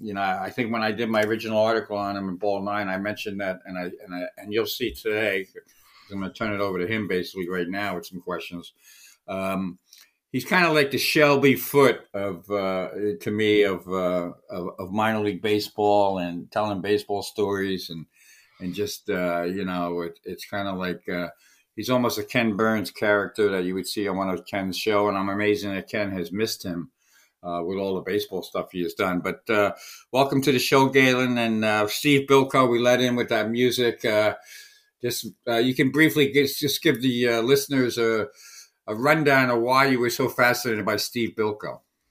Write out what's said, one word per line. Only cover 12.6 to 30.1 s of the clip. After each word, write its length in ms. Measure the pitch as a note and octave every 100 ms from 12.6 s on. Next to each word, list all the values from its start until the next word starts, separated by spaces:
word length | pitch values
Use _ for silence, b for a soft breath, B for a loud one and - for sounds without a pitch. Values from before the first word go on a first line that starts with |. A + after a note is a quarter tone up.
| F#2+ F#2 F#2 G2 G#2 G2+
to 100 | A#2
me, 300 | G#2 G#2+ G#2+
of, 240 | G2+ F2+ F#2
uh, 440 | F#2 F2+ F2+ F2 - -
of, 180 | F2+ F2+ -
of 140 | F#2
minor 280 | G#2 A2 A2
league 220 | G#2 F#2
baseball 760 | G#2+ G#2 - - G#2 G#2 G2 F#2+
and 340 | F2 F2 -
telling 300 | G#2+ G#2+ G2
baseball 420 | F#2+ G#2 - G2+
stories 680 | - - G2+ G2 G2 F#2 -
and, 160 | E2 D#2 b b b b -
and 140 | F2+
just, 360 | F2+ G2+ - -
uh, 340 | F#2 F2+ F2
you 200 | F2 F#2+
know, 380 | F#2 F2+ F2 F2
it, 180 | E2+ - G2
it's 180 | F2+
kinda 300 | - G#2 G2
like, 340 | F#2 F2+ E2+ -
uh, 220 | F2+ E2+ b b b b -
he's 120 | G#2+
almost 280 | B2+ A#2+ G#2+
a 60 |
Ken 340 | G#2 C3 A2+ G2+
Burns 340 | A2 A2 F#2
character 580 | - G#2+ G#2 F#2+ - G2+
that 120 | F#2+
you 120 | F2+ F#2
would 120 | -
see 200 | - G2
on 100 | F#2+
one 120 | F#2+
of 160 | F#2 -
Ken's 320 | G2+ F#2+ F2+
show, 300 | G#2+ G#2 G#2
and 100 | G2
I'm 120 | G2
amazing 440 | G2+ G#2 G2+ G2+
that 140 | F#2+ -
Ken 240 | A2 G2+
has 200 | F#2+ D#2+
missed 320 | G2 A2 -
him, 280 | G2 E2+ E2+ _ b b b _
uh, 180 | F2 E2+
with 140 | E2+ F#2+
all 160 | G2
the 80 | F#2
baseball 400 | F2+ G2+ - F#2
stuff 300 | - F#2 F2
he 100 | F#2
has 140 | E2+ -
done. 240 | F#2+ F2
But, 280 | F#2 F2 -
uh, 240 | G#2+ G2+ B B B _